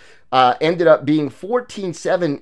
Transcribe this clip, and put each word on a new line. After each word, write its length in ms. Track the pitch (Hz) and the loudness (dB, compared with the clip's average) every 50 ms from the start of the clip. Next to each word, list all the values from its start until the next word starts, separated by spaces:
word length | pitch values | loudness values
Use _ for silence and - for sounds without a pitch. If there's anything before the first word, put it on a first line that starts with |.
| - - - - _ - | -20 -20 -20 -20 _ -2
uh, 240 | - 131 127 123 120 - | 2 4 4 4 4 0
ended 280 | 147 160 180 170 175 160 | -2 -2 -2 2 4 4
up 180 | 156 127 139 | 4 4 4
being 240 | 143 151 156 147 135 | 0 0 0 -2 -4
fourteen 640 | - - - 190 240 247 240 - - 214 196 185 - | -8 -12 -10 -6 -4 -6 -6 -6 -12 -10 -10 -10 -10
seven 460 | - - 170 180 180 175 156 139 - | -8 -4 -2 -2 -2 -2 -2 -4 -6